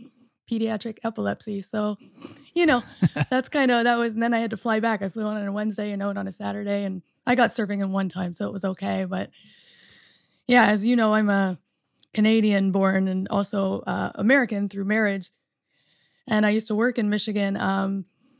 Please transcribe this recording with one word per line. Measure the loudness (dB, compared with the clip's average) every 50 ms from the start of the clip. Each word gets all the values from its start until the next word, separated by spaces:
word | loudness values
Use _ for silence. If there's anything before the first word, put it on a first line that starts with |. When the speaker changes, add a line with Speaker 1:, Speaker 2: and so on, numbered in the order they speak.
| -12 -20 _ _ _ _ _ _ _ -6
Speaker 1:
pediatric | -4 -2 -2 -2 -2 -4 -6 -10 -10 -8 -8
epilepsy. | -6 -6 -4 -4 -4 -4 -4 -6 -8 -8 -8 -8
So, | -6 -4 -2 -2 -2 -4 -6 -10 -18 _ -20 -20 -20 -20 -20 -20 -6 0
you | 2 4
know, | 4 4 2 0 -4 -2 0 0
Speaker 2:
<laughs> | 0 0 0 -2 0
Speaker 1:
that's | 0 -2 -2 -2
kinda, | 0 0 2 4 4 4 4
that | 2 2 2
was, | 0 -2 -2
and | -2 0
then | 0 2
I | 0
had | 0 -2
to | -4 -4
fly | -2 -2 0 0
back. | 0 0 0 -2
I | -4 -6
flew | -6 -4 -4
on, | -4 -4
on | -4 -4
a | -4
Wednesday | -4 -4 -4 -4 -4 -4 -6 -6
and | -4 -4
out | -4 -4 -4
on | -4 -6 -8
a |
Saturday, | -8 -8 -8 -6 -6 -4 -4 -2 -2 -2 -2
and | -4 -6 -8 -10 _ _ _ _ 0
I | 2
got | 4 4 2
surfing | 2 0 -2 -2 -2 -2
in | -2 -2
one | 0 -2 -2 -2
time, | -4 -4 -6 -6 -6
so | -6 -8 -8
it | -6
was | -6 -6
okay. | -6 -6 -4 -4 -4 -2 -2 -2
But | -4 -4 -6 -6 -8 -12 -18 -20 -20 -20 -20 -20 -20 -20 -20 -20 -20 -20 -20 -20 -20 -20 _ _ _ _ _ _ 4
yeah, | 6 6 8 6
as | 6 4 2
you | 2 2
know, | 4 4 4 4
I'm | 4 4 4
a | 2 2 2 0 -2 -4 _ _ _ _ _ _ _ -20 -20 _ -2
Canadian | 2 4 4 4 4 4 4 4 2 2 2 2
born | 2 2 2 2 2 0 0
and | 0 -2 -4 -2
also, | -2 -2 -2 0 -2 -2 -2 -2 -2 -4 -4 -4
uh, | -4 -4 -4 -4 -4
American | 0 2 4 4 4 2 0 -2 -4 -4 -4
through | -4 -6 -4
marriage. | -2 0 0 2 0 0 -2 -6 -10 _ _ _ _ _ _ _ _ _ _ _ _ _ _ _ _ _ _ _ -2
And | 0 2 2
I | 2
used | 2 0 -2 -2
to | -2
work | 0 0 0 0 0
in | 0 0
Michigan, | 0 -2 -2 -4 -2 -2 -2 -2 -2
um, | -2 -2 0 0 0 -2 -2 -4 -6 -8 -10 _ _ _ _ _ _